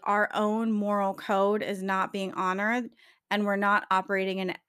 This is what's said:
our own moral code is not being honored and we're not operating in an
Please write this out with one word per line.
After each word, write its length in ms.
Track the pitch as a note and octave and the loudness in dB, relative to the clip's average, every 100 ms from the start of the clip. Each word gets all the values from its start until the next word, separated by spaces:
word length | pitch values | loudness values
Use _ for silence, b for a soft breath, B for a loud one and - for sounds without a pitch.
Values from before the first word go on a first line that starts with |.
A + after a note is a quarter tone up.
our 260 | - G#3 - | 0 2 2
own 380 | - G#3+ A3 A3+ | 0 0 0 0
moral 420 | G#3 G3+ G3+ G3 | 0 0 0 0
code 480 | G3 - G3 G3 G#3+ | -2 0 2 4 2
is 220 | - G3 | -2 -4
not 300 | F#3+ F#3+ F#3+ | -2 -2 -2
being 200 | G3+ F#3+ | -4 -6
honored 560 | - F#3 F#3+ G#3 B3 A3+ - b b b | -2 -2 0 0 0 -4 -12 b b b
and 160 | G#3 G3+ | 0 0
we're 120 | G3 | 2
not 280 | G3+ G#3 - | 2 2 2
operating 480 | F#3+ F#3 F#3+ F#3+ F#3+ | 0 2 0 0 -2
in 120 | F#3 | -4
an 60 | - | -4